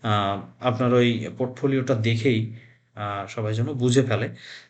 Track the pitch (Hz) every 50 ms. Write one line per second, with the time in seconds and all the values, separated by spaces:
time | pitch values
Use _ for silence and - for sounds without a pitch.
0 | - 113 107 104 101 98 101 98 - - - - - 127 117 113 127 123 123 123
1 | 123 120 117 110 117 - - - 127 123 - - - 139 135 135 123 127 131 113
2 | 110 117 117 113 113 139 120 110 110 110 - - - - _ _ _ _ - -
3 | 104 104 101 101 98 95 - - 110 107 107 110 117 147 151 127 123 127 120 135
4 | 127 113 113 101 113 147 - - - - - - -